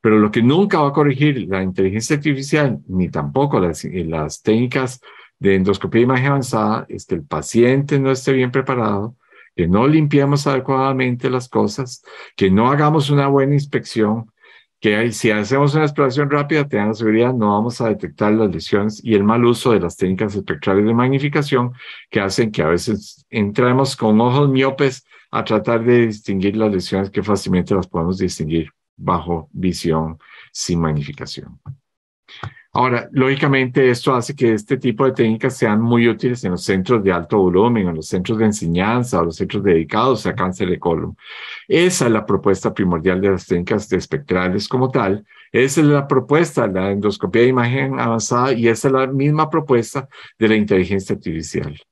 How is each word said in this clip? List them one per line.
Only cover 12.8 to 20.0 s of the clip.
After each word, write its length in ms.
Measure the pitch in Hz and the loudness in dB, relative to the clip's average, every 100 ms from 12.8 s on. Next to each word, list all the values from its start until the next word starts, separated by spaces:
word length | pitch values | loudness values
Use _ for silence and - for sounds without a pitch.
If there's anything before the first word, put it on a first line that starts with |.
| 151 156 143 | 2 2 2
una 160 | 143 139 | 0 2
buena 260 | 139 135 | 2 2
inspección, 760 | 143 143 123 - 117 107 113 117 _ _ - _ _ | 0 0 -6 -4 -2 0 0 -6 _ _ -20 _ _
que 140 | 107 104 | 0 0
hay, 160 | 117 | 0
si 180 | 107 120 | 0 0
hacemos 420 | 107 104 135 143 156 | 0 0 2 2 2
una 100 | 151 | 0
exploración 440 | 147 139 127 143 | 0 0 0 0
rápida, 380 | 147 143 156 143 | -2 0 -2 0
tengan 220 | 107 104 | -2 -2
la 40 | |
seguridad, 400 | 113 113 110 123 | -2 0 2 2
no 200 | 127 104 | 2 2
vamos 260 | 104 117 117 | 2 -2 -2
a 80 | 117 | -2
detectar 460 | 104 87 - 104 | -2 -6 -2 0
las 180 | 110 107 | 2 0
lesiones 480 | 82 - 104 104 107 | -2 -2 0 0 -4
y 120 | 110 | 0
el 100 | 104 | 2
mal 220 | 104 113 120 | 2 2 2
uso 260 | 117 135 | 2 2
de 80 | 107 | 0
las 160 | 87 | 0
técnicas 400 | - | -2